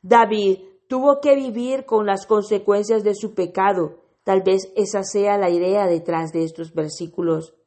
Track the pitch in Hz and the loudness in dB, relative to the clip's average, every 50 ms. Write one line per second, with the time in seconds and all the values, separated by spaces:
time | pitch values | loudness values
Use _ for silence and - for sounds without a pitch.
0 | - 185 233 233 226 202 220 214 202 190 190 190 - - _ _ _ _ 262 254 | 2 4 4 4 6 4 2 0 2 0 0 0 -4 -20 _ _ _ _ -4 2
1 | 262 285 277 277 285 294 277 277 269 254 208 233 240 254 262 269 262 - 226 214 | 2 2 2 4 4 4 4 4 2 -6 -6 -6 -4 -4 -4 -4 -4 -2 -2 0
2 | 208 202 196 190 196 - 220 214 196 202 214 196 202 - 202 202 208 208 226 220 | 2 0 -2 -2 0 0 0 0 0 -2 -4 -2 0 0 0 0 2 0 0 0
3 | 196 208 202 202 - 208 - - 185 175 - 196 190 202 196 185 160 151 - - | 0 0 -2 -2 -6 -8 -4 -4 -4 -4 -2 0 0 2 2 0 -2 -4 -6 -16
4 | _ _ _ _ _ - 190 190 185 190 190 190 190 - - - 202 196 - 196 | _ _ _ _ _ 0 0 2 2 2 0 0 -2 -4 -4 -4 -4 -2 -4 -6
5 | 190 - - 202 202 202 202 202 196 175 175 170 175 185 196 208 202 180 170 165 | -6 -4 -2 0 0 2 2 2 0 0 0 0 0 0 0 2 2 0 0 -2
6 | 165 - 165 165 165 160 160 165 165 160 160 - 165 165 _ 165 151 151 151 - | -2 -4 -4 -4 -4 -4 -4 -4 -4 -4 -6 -12 -14 -8 _ -6 -6 -6 -8 -10
7 | 175 165 - - 175 165 160 156 160 - _ _ _ | -12 -10 -6 -4 -2 0 -2 -2 -4 -10 _ _ _